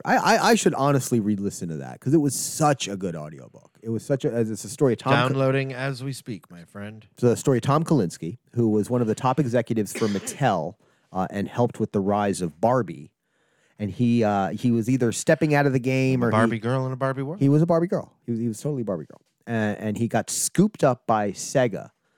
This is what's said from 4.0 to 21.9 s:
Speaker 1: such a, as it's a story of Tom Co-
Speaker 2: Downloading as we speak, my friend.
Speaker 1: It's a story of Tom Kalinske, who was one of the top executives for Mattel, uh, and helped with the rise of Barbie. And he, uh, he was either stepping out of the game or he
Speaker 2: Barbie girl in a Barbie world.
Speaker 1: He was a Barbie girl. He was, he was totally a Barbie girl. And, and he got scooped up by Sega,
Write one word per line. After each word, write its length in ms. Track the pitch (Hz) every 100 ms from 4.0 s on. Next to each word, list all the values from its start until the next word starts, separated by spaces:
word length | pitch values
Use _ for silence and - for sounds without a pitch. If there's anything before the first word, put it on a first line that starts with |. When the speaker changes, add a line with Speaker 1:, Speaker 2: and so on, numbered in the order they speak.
| -
Speaker 1:
such 180 | 139
a, 80 | 147
as 180 | 117 110
it's 120 | 107
a 60 | 98
story 240 | - 139
of 60 | 110
Tom 140 | 131
Co- 160 | 120 127
Speaker 2:
Downloading 400 | 135 135 135 135
as 300 | 123 135 127
we 100 | 135
speak, 360 | 131 - 98 -
my 120 | 87
friend. 420 | 82 101 101 110 -
Speaker 1:
It's 100 | -
a 120 | 120 107
story 220 | - 123
of 60 |
Tom 200 | - 147
Kalinske, 540 | 160 151 87 - 82 117 _
who 160 | 120 113
was 200 | 107 98
one 120 | 123
of 60 | 110
the 80 | 107
top 240 | 131 127
executives 520 | 135 120 113 113 101
for 140 | - 110
Mattel, 680 | 98 - - 131 92 78 - _ _ _
uh, 160 | 92 92
and 180 | 101 95
helped 320 | - 120 -
with 120 | 107
the 80 | 104
rise 420 | 98 101 104 87
of 200 | 87 76
Barbie. 500 | 110 127 92 76 76 _ _ _ _ _ _ -
And 120 | 104
he, 320 | 92 123 120
uh, 260 | 107 101 95
he 200 | 107 123
was 180 | 117 110
either 220 | 131 120
stepping 420 | - - 160 156
out 120 | 143 143
of 80 |
the 60 | 131
game 440 | 123 131 131 131
or 40 | 120
he 40 |
Speaker 2:
Barbie 280 | 107 113 113
girl 260 | 113 131 131
in 80 |
a 20 | 127
Barbie 280 | 135 135
world. 160 | 135 190
Speaker 1:
He 80 | 139
was 120 | 147
a 40 | 170
Barbie 220 | 165 175
girl. 260 | 175 - _ -
He 60 |
was, 80 | 113
he 80 | 117
was 120 | 104
totally 220 | 143 143
a 20 | 107
Barbie 200 | 90 73
girl. 160 | - _ _ -
And, 300 | 113 107 101
and 180 | 107 101
he 100 | 113
got 220 | 113 -
scooped 540 | - - - 208 -
up 220 | 143 123 -
by 260 | 110 104
Sega, 580 | 92 - 139 123 90 -